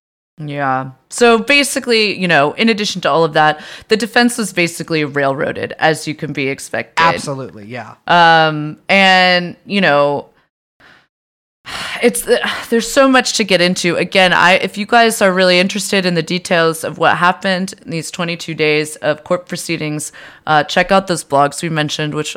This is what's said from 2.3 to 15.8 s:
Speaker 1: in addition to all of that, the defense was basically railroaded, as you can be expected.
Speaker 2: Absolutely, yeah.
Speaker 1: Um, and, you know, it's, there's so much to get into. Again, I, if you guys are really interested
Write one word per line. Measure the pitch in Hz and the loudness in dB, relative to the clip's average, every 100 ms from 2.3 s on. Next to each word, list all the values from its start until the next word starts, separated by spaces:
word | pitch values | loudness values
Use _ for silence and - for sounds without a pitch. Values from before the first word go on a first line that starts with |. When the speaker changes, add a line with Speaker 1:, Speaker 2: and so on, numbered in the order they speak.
| 156 143 | 2 2
Speaker 1:
in | - 226 | 0 0
addition | 208 208 185 | 0 -4 -4
to | 160 | 0
all | 151 | 2
of | 165 | 2
that, | 156 151 151 - - - | 2 2 0 -8 -20 -2
the | 214 | -2
defense | 233 247 240 240 | 0 2 2 0
was | 196 | -4
basically | - 170 - 156 156 | -2 -2 -4 -4 -2
railroaded, | 147 143 135 139 - - - - | -2 0 -2 0 -4 -4 -8 -2
as | 151 156 156 | 0 0 -6
you | |
can | 147 151 | -8 -8
be | 147 135 | -6 -6
expected. | 135 - 113 117 - | -6 -8 -10 -6 0
Speaker 2:
Absolutely, | 165 - 151 135 123 107 104 | 0 0 -6 -10 -12 -16 -16
yeah. | 120 110 - - | -14 -16 -12 0
Speaker 1:
Um, | 175 165 165 156 151 151 151 - | 4 6 6 2 -2 -8 -10 -2
and, | 196 190 185 180 180 175 - - | 2 4 6 4 2 -2 -10 -6
you | 196 | 0
know, | 170 143 143 139 - _ _ _ _ _ - _ _ _ _ _ _ _ - - - - | 2 2 2 -2 -8 _ _ _ _ _ -20 _ _ _ _ _ _ _ -16 -12 -10 -2
it's, | 233 - - 233 - - - | -2 -2 0 -2 -2 -8 -4
there's | 233 226 | -2 0
so | 285 269 | 2 4
much | 254 240 - | 4 2 -2
to | |
get | 196 180 | 0 2
into. | 175 180 175 160 | 2 0 -2 -2
Again, | 180 196 185 | 0 2 4
I, | 170 175 | 4 4
if | 185 190 196 | 4 0 -6
you | 208 | 0
guys | 233 226 220 | 4 4 2
are | 202 | 0
really | 185 185 180 | 2 4 4
interested | 190 208 | 2 -2